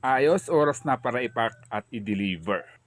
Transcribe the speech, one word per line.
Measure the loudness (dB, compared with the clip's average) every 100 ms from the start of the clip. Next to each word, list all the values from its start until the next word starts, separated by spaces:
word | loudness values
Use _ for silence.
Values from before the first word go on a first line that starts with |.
Ayos, | 2 2 4 2 2
oras | 2 2 0
na | -2 -2
para | 0 -2
ipack | -4 -2 -2 -2 -8
at | -8 -6 -10
i-deliver. | -4 -2 -2 -2 -2 -4 -4 -20